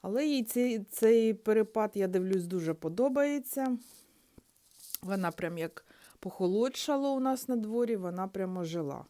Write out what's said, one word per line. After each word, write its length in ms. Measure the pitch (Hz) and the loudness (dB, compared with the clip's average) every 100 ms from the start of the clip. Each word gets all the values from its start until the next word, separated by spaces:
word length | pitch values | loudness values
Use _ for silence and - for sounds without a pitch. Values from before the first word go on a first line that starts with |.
Але 240 | 185 226 302 | -2 0 2
їй 180 | 277 | 0
цей, 400 | 220 247 247 226 | 0 0 2 0
цей 500 | 202 - 220 226 226 | -6 2 6 6 6
перепад, 560 | 220 - 220 214 220 214 | 0 2 2 2 0 -2
я 140 | 202 190 | 0 0
дивлюсь, 380 | 185 185 190 175 | 0 0 0 0
дуже 280 | 180 160 | -2 -2
подобається. 1040 | 160 160 175 269 269 285 285 - - 262 240 - - _ _ _ - _ _ _ - - - | -2 -4 0 2 4 2 0 -4 -2 0 -2 -6 -20 _ _ _ -20 _ _ _ -20 -10 -8
Вона 280 | 180 196 180 | -4 -2 -2
прям 280 | 165 170 170 | -2 -6 -4
як 280 | 160 - _ - - - | -6 -8 _ -20 -20 -14
похолодшала 920 | - - 180 202 254 262 - 277 277 | -12 -2 0 2 2 -2 -2 0 2
у 100 | 269 | 2
нас 280 | 262 262 - | 0 0 -2
на 80 | 247 | -2
дворі, 400 | 214 233 233 220 | -2 0 0 0
вона 320 | 180 180 190 | -2 -4 -6
прямо 360 | 196 185 185 | -4 -4 -4
жила. 400 | 165 170 147 139 - | -4 -4 -4 -6 -12